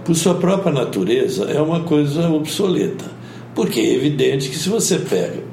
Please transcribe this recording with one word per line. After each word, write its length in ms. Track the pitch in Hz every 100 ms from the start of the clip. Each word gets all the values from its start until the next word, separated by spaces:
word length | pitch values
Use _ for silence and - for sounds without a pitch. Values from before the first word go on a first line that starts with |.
por 120 | - 165
sua 200 | 196 170
própria 360 | 175 190 185
natureza, 720 | 139 117 - 92 123 - - -
é 160 | 139
uma 200 | 156 170
coisa 460 | 165 151 147 147 170
obsoleta. 760 | 151 151 - 196 175 90 - - - - - -
Porque 260 | - 196 117
é 140 | 110 123
evidente 540 | 147 143 131 135 -
que 80 | -
se 120 | 185
você 280 | 220 - 190
pega 460 | - 92 87 - -